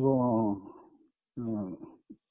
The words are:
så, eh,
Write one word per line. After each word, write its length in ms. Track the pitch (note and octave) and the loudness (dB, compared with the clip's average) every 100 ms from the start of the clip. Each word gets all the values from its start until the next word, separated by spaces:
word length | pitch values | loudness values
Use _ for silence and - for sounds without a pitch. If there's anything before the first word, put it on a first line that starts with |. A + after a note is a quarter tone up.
så, 100 | C3+ C3 B2 A2+ G#2+ G2+ - - - _ _ _ _ - | 4 4 4 4 2 -2 -8 -20 -20 _ _ _ _ -8
eh, 520 | A#2 G#2+ F#2+ E2+ - - _ - _ | -6 -4 -6 -8 -14 -20 _ -20 _